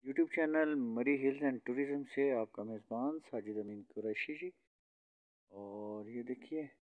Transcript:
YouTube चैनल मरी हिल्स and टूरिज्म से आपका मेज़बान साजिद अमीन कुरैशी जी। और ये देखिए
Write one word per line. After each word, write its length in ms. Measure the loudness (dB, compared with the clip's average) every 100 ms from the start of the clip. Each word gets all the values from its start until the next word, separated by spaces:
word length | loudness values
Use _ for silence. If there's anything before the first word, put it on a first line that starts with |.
| 0
YouTube 260 | 2 4
चैनल 400 | 4 2 4 4
मरी 420 | 2 0 2 4 4
हिल्स 260 | 4 2
and 240 | 0 0 -2
टूरिज्म 380 | 0 0 0
से 260 | -2 2 4
आपका 340 | 4 0 -4
मेज़बान 540 | -8 -8 -6 -2 -2 -4
साजिद 380 | -6 -6 -4 -4
अमीन 260 | -4 -8
कुरैशी 520 | -10 -6 -4 -4 -4
जी। 180 | -6 -8 _ _ _ _ _ _ _ _ _ _
और 580 | -14 -10 -8 -8 -8 -8
ये 120 | -8
देखिए 400 | -6 -8 -6 -8 -8 _